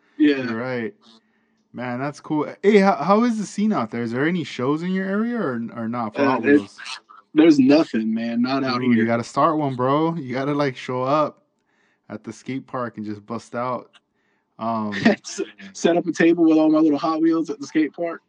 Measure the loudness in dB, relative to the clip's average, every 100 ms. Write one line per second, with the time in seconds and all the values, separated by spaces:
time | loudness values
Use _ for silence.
0 | _ 0 2 2 -4 -6 -6 -6 -6 -10
1 | _ _ _ _ _ _ _ -12 -8 -6
2 | -8 -8 -4 -2 -2 0 4 6 6 2
3 | 2 4 4 -2 -6 -2 0 0 -2 -4
4 | -4 -2 -2 -2 -6 -4 -2 -2 -2 -4
5 | -2 -2 -2 -2 -4 -4 -8 -8 -6 -4
6 | -6 0 0 2 4 2 2 -14 -16 -16
7 | _ -20 _ 6 6 8 6 6 4 -2
8 | -2 -4 -4 -2 0 0 -2 0 2 2
9 | 2 0 -2 0 0 2 -2 -2 0 2
10 | 0 -2 -6 -4 -2 -2 -2 -4 -8 -4
11 | 0 0 0 -4 _ _ _ _ _ _
12 | _ -14 -14 -14 -10 -10 -8 -8 -8 -8
13 | -10 -12 -10 -12 -10 -8 -6 -6 -10 _
14 | _ _ _ _ _ -8 -4 -4 -4 0
15 | 0 0 -6 -10 -12 -12 -20 -2 0 2
16 | -2 2 2 4 4 4 4 4 2 0
17 | -2 0 0 0 -4 -8 -6 -2 -4 -4
18 | -10 -10